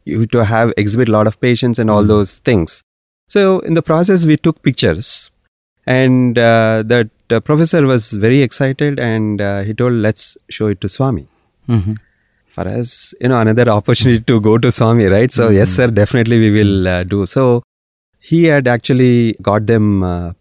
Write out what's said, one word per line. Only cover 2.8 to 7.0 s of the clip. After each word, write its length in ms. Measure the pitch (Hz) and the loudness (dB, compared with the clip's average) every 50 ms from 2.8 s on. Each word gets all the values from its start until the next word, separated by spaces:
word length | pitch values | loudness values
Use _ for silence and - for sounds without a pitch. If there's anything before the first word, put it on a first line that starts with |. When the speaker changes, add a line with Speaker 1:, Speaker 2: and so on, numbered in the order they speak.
| - _ _ _ _ _ _ _ _ _ | -18 _ _ _ _ _ _ _ _ _
Speaker 1:
So 320 | - 208 196 190 190 180 | 0 0 2 2 2 0
in 140 | - - 165 | -2 -2 -2
the 80 | 165 156 | -2 0
process, 420 | - 160 160 180 196 196 185 170 | 0 0 0 2 2 0 2 2
we 120 | 156 156 | 2 2
took 260 | 147 - 170 156 - - | 2 0 -2 -4 -2 -4
pictures, 680 | 151 127 - - 104 80 85 113 - - - - - _ _ _ _ _ _ _ _ _ _ _ | -4 -2 0 0 -2 -2 -2 -6 -8 -10 -10 -12 -16 _ _ _ _ _ _ _ _ _ _ _
and, 520 | - 127 131 131 127 127 127 127 123 117 120 | -2 0 0 2 2 2 2 2 0 0 2
uh, 440 | 117 117 117 113 113 110 110 110 110 | 2 2 2 2 2 0 0 -2 0
that, 240 | 110 120 120 | 0 0 0